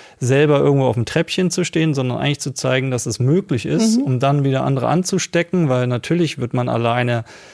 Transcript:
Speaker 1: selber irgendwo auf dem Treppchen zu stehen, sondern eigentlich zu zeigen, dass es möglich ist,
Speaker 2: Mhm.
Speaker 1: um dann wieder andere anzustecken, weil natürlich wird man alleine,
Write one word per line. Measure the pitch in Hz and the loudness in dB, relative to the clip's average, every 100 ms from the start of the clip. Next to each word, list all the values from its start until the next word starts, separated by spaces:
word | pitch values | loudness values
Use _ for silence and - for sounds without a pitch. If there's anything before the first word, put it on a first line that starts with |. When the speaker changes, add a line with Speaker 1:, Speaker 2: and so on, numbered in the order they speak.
| - - | -20 -6
Speaker 1:
selber | 123 135 151 143 | 0 4 4 4
irgendwo | 143 139 131 | 4 4 2
auf | |
dem | 117 113 | 0 -2
Treppchen | 160 170 - 185 | -2 -2 -2 -2
zu | - | 0
stehen, | 170 165 160 139 | -2 0 0 0
sondern | 127 117 | -2 -2
eigentlich | 135 143 | -2 -2
zu | - | -6
zeigen, | - 131 131 131 | -4 -2 0 0
dass | 123 110 | -4 -4
es | - | -2
möglich | 127 175 196 123 - | 2 2 0 -4 -2
ist, | 156 226 226 | 0 2 2
Speaker 2:
Mhm. | |
Speaker 1:
um | 277 127 | 0 0
dann | 139 143 | 2 2
wieder | 139 131 | 0 0
andere | 131 135 120 | 0 0 0
anzustecken, | 156 180 180 - 170 170 185 151 | 0 0 -4 -2 -2 0 0 2
weil | 127 123 | 2 0
natürlich | 120 - 170 160 - | -2 -2 0 0 -2
wird | 120 | -4
man | 127 123 | -2 -2
alleine, | 120 117 120 123 117 110 - - | 0 0 0 0 -2 -6 -16 -20